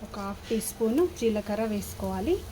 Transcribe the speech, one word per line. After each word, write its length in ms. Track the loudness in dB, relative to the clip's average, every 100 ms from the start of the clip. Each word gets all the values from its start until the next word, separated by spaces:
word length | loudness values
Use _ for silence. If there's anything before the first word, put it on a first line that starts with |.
ఒక 120 | -10 -8
హాఫ్ 180 | -6 -8 0
టీ 80 | 0 0
స్పూన్ 340 | 0 2 4 4 4
జీలకర్ర 420 | 2 2 0 0 0
వేసుకోవాలి. 640 | 0 -4 -4 -4 -2 2 2 0